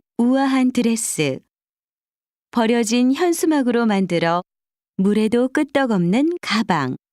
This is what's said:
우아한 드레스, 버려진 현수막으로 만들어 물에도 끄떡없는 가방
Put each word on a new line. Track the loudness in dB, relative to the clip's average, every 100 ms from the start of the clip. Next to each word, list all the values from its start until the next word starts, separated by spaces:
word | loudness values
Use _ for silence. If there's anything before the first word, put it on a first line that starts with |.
| -4 -2
우아한 | 0 2 2 2 0
드레스, | 0 0 -2 -4 -2 -2 -4 _ _ _ _ _ _ _ _ _ _ _
버려진 | -2 0 0 0 0 2
현수막으로 | 2 0 0 0 0 0 0 0
만들어 | 0 0 0 0 -2 -4 _ _ _ _ -2
물에도 | 0 2 0 0 0
끄떡없는 | -2 -2 -2 0 0 0 0 0 -2
가방 | -4 -2 0 0 -2 -6 _